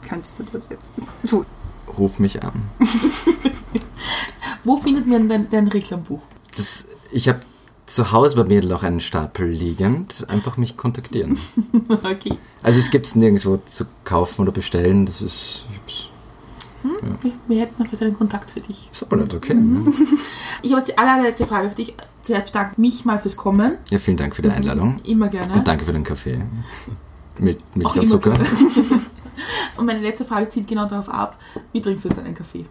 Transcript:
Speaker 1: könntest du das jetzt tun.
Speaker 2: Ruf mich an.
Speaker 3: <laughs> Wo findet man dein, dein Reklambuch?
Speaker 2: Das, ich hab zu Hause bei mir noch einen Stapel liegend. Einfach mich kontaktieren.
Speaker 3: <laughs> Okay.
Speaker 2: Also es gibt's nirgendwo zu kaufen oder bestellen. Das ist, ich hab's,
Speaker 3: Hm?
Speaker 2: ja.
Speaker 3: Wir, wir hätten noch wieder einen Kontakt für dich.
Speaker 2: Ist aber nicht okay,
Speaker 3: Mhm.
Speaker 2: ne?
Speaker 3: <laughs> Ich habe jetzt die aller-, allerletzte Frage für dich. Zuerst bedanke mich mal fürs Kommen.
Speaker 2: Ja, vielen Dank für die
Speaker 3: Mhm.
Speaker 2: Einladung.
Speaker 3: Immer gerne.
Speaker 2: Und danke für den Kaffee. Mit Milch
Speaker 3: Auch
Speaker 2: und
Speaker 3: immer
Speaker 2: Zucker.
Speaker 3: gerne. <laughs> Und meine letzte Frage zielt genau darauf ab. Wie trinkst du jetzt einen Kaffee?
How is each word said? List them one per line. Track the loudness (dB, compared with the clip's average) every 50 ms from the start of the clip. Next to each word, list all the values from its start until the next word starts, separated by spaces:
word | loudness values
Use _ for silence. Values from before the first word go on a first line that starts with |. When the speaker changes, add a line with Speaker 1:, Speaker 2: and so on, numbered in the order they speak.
| -10 -10
Speaker 1:
könntest | -10 -10 -10 -14 -14 -14
du | -14 -12
das | -12 -12 -12 -12
jetzt | -16 -16 -16 -14 -14 -14 -14 -14 -16 -10 -4 0
tun. | 0 0 0 -2 -14 -16 -16 -16 -16 -16 -18 -14 -2 0
Speaker 2:
Ruf | 0 0 2 2
mich | 0 0 0 -4 -10
an. | -8 -8 -8 -8 -8 0 2
Speaker 3:
<laughs> | 2 2 2 2 0 0 0 2 2 0 0 2 0 -4 -4 -4 -14 -6 -6 -6 -6 -6 -16 -12 -8 -8 -6 -6 -8 -10 -12 -12 -12 -12 -12 -6 0
Wo | 0 2 2
findet | 4 2 2 2 4 4
man | 4 4 4 4
dein, | 2 0 0 2
dein | 2 2 2 4
Reklambuch? | 2 0 -2 -2 -8 -10 -8 -8 -10 -10 -10 -18 -20 -20 _ -6 -2 0
Speaker 2:
Das, | 2 2 2 0 -2 -8 -18 -20 -18 -4
ich | -2 0 2 2
hab | 0 0 -4 -18 -20 -20 -20 -20 _ _ _
zu | -2 0 0 2 4
Hause | 6 6 6 6 6 4
bei | 4
mir | 6 4 4 4
noch | 2 -2 -2 -2
einen | -2 -2 -2
Stapel | -4 -2 -4 -4 -4 -4 -4 -4 -2 -2
liegend. | -2 -2 -4 -4 -2 0 0 0 0 -2 -4 -8 -8 -10 -8 -2
Einfach | -2 -2 -2 -2 -2 -2
mich | -2 -4 -4 -4
kontaktieren. | -4 -4 -4 -4 -10 -6 -4 -4 0 0 -2 -2 -2
Speaker 3:
<laughs> | -4 -2 -4 -2 2 2 2 4 4 0 0 0
Okay. | -4 -6 -4 -4 -6 -6 -6 -8 -20 -20 -2 2
Speaker 2:
Also | 4 4 6
es | 4 4
gibt's | 2 2 2 4 4
nirgendwo | 4 6 6 4 4 2 0 0 0
zu | -2 -8 -8 -8 -8 -8 -10 -18 -8
kaufen | -2 0 0 0 0 0 0
oder | 0 0
bestellen. | 0 -2 -6 -2 -2 2 2 4 4 4 4
Das | 2 0 -6
ist, | -4 -2 -2 -2 -2 -4 -4 -6 -8 -12
ich | -14 -14
hab's, | -12 -12 -12 -12 -12 -14 -18 -20 -20 -20 -20 -20 -20 -20 -10 -10 -10 -10 -10 -8 -6
Speaker 3:
Hm? | -4 -4 -4 -4
Speaker 2:
ja. | -6 -8 -4
Speaker 3:
Wir, | -4 -4 -4 -4 -4 0
wir | 0 0
hätten | 0 -2 -2 -6 -4
noch | -4
wieder | -4 -2 -2 -2
einen | 0 0
Kontakt | -2 -2 -2 -4 -10 -10
für | -14 -14
dich. | -12 -12 -16 -16 -16 -14
Speaker 2:
Ist | -12 -12 -4
aber | 0 0 0
nicht | 0 0 -4
okay, | -6 -2 2 4
Speaker 3:
Mhm. | 4 6 6 4 4 4
Speaker 2:
ne? | 2 4 4
Speaker 3:
<laughs> | 4 4 4 0 0 -6 -12 -12 -10 -10 -10 -6 0
Ich | 2
habe | 2 2
jetzt | 2 0
die | 0 2
aller-, | 4 4 4
allerletzte | 4 4 2 0 0 -4 -2
Frage | 0 -2 -2 -2
für | -4
dich. | -6 -10 -10 -10 -18 -20 -20 -20 -18 -4
Zuerst | -2 -2 -2 -2 -2
bedanke | -4 -4 -4 -2 2 4
mich | 4 4 4 2 0
mal | 0 0 0
fürs | -2 -4 -6
Kommen. | -2 0 2 4 4 4 4 0 0 -2 0
Speaker 2:
Ja, | 0 0
vielen | 2 2 0 2
Dank | 0 -4 -4
für | 0
die | 2 2
Speaker 3:
Mhm. | 2
Speaker 2:
Einladung. | 2 0 0 0 2 2 0 0 -2 -2
Speaker 3:
Immer | 0 2 2 2 2
gerne. | 0 -2 -4 0 0
Speaker 2:
Und | 2 2 2
danke | 0 0 0
für | -2 -2
den | -2 -2
Kaffee. | -2 -6 -6 -4 -4 -4 -4 -4 -6 -6 -8 -10 -10 -12 -14 -12 -12 -14 -14 -14 -20 -20 -20 -20 -20 -6 0
Mit | 0 0 0 0 -8 -8 -4
Milch | -2 -2 0
Speaker 3:
Auch | 2
Speaker 2:
und | 4 4
Speaker 3:
immer | 6
Speaker 2:
Zucker. | 4 4 4 4
Speaker 3:
gerne. | 2 4 2
<laughs> | 2 4 4 4 4 6 2 2 4 2 0 0 -2 -16 -20 -20 -18 -16 -14 -10 -8 -6 -6 -6 -6 -4 -2
Und | -2 -2
meine | 0 -2
letzte | -2 -4 -4 -4 -6
Frage | -4 -2 -2 -2 -2
zielt | -2 -6 -4 -2
genau | -2 -2 -2 -2
darauf | -4 -6 -6 -6
ab. | -4 -4 -4 -6 -6 -16 -20 -16 -16 -16 -16 -6 -6
Wie | -4
trinkst | -2 -2 -4 -2 0
du | -2
jetzt | -2 -2
einen | -2 -10 -12
Kaffee? | -12 -14 -14 -14 -16 -16 -16